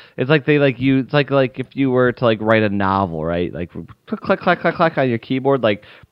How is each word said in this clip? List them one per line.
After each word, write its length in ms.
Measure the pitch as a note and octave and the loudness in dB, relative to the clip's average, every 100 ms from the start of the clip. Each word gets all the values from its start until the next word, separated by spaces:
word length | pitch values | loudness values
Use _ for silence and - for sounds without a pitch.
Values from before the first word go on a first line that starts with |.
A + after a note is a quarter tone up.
| - - | -14 -6
it's 120 | C3 | 0
like 160 | D#3 | 0
they, 140 | C#3 D3 | 2 2
like, 220 | C#3 A#2+ | 2 0
you, 180 | C3 C3+ | 0 0
it's 140 | A2+ | 0
like, 180 | D3 C3 | -2 0
like, 300 | C#3 C3 - | 0 0 -4
if 160 | B2+ C3+ | -8 -2
you 140 | C3+ | 0
were 200 | B2+ B2 | 2 2
to, 140 | A#2 | 2
like, 160 | A#2+ G#2+ | 0 0
write 240 | A2 A2 | 2 2
a 40 | G#2+ | 2
novel, 560 | G2+ F#2+ G2 F#2+ D#2+ | 0 0 0 0 -4
right? 280 | D#2+ E2+ F2 | -4 -2 -4
Like, 160 | C#2 F2 E2+ E2 - - | -6 -10 -12 -16 -20 -12
click, 140 | G#3+ | -8
click, 200 | - F#3+ | -4 -2
click, 180 | F#3+ F3 | 0 0
click, 140 | F3 | -2
click 240 | D#3+ E3 D#3+ | 0 0 0
on 100 | C3 | -2
your 100 | A#2 | -2
keyboard. 440 | - C3 C3+ C3+ | -4 -2 0 2
Like, 220 | A2+ G2+ - - - | 0 -2 -8 -20 -10